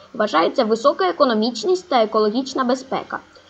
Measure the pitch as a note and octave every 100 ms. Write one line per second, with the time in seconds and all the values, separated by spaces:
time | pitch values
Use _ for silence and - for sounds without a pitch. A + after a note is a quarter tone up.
0 | - A3+ G#3+ D4+ E4+ C#4 A3 G#3+ C#4+ -
1 | F#4 E4+ C4 G#3+ A3+ A#3+ F4+ F4+ - B3+
2 | A3 A3 G#3+ A#3 C4+ C#4 B3 - - F#3
3 | - - - -